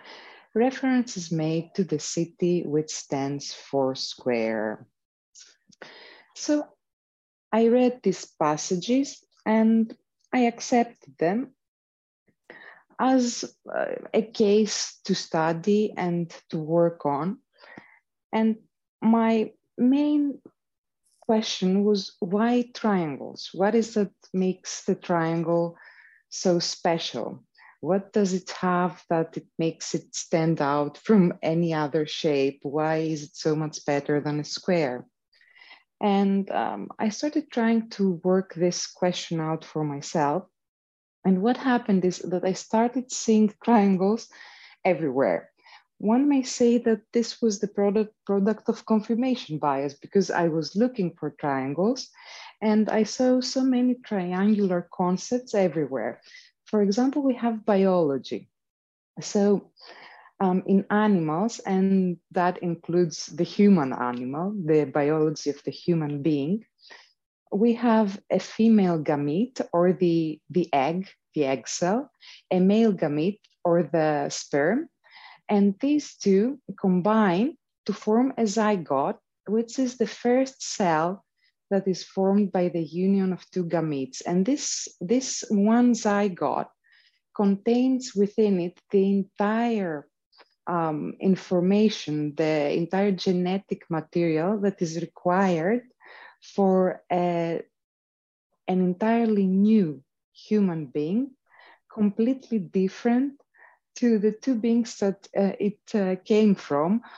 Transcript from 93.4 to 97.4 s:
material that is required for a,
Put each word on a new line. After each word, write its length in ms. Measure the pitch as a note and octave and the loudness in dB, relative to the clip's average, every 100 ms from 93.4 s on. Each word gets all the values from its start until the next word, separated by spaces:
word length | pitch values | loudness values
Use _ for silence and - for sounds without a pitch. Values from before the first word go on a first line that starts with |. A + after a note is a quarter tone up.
| F3+ G3 - F#3+ - | 0 -4 -4 -10 -6
material 720 | D#3+ D#3 F3+ E3+ D#3 E3+ G#3+ | -8 -4 -2 0 0 0 0
that 220 | G3+ F#3+ | -2 -2
is 180 | E3+ E3 | -6 -6
required 800 | E3 - F3+ F3+ G3 E3+ E3+ A#3+ - _ - - - _ | -10 -6 0 2 2 2 0 -2 -6 _ -20 -20 -20 _
for 600 | - - G3 F#3 F#3 - - | -8 0 2 4 2 -2 -4
a, 520 | F3+ F3 E3+ | -2 0 -2